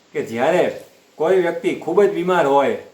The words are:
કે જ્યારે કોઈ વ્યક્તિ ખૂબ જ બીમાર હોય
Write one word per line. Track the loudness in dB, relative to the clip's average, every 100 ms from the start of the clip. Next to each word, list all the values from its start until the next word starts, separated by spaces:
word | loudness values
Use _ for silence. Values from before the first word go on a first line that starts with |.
| _
કે | -10
જ્યારે | -6 -2 0 2 0 -4 -14 _ _
કોઈ | -4 0 2
વ્યક્તિ | 0 -2 -4
ખૂબ | -4 -2 2
જ | 2
બીમાર | 2 0 0 2
હોય | 2 2 -2 -10